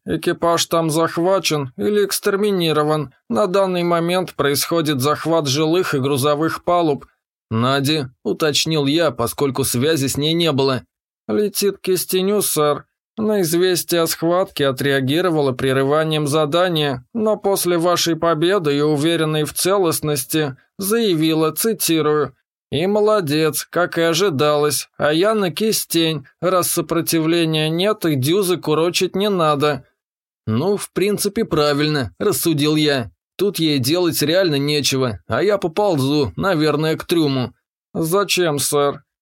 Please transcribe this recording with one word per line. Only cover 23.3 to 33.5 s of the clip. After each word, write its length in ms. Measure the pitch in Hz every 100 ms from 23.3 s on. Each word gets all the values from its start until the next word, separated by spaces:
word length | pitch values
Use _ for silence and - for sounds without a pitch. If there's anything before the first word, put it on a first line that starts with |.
| 151 156 - -
как 300 | 165 175 170
и 20 |
ожидалось, 880 | 165 165 202 135 151 147 147 143 - _
а 160 | 147
я 220 | 160 202
на 160 | 220 190
кистень, 720 | 156 220 202 - 165 160 156 127 _
раз 300 | 175 185 165
сопротивления 960 | - - 165 160 165 156 170 165 156 156
нет 380 | 165 196 214 175
и 80 |
дюзы 420 | 143 135 190 180 175
курочить 580 | 156 151 170 165 180
не 140 | 190 208
надо». 560 | 190 156 147 147 165 - _ _ _ _ _ -
«Ну, 320 | 110 160 104
в 120 | -
принципе, 540 | - 196 202 208 233
правильно», 720 | 220 160 147 143 151 151 113 -
рассудил 580 | 202 - 165 156 147 156
я. 340 | 151 139 - _ _ -
«Тут 220 | 202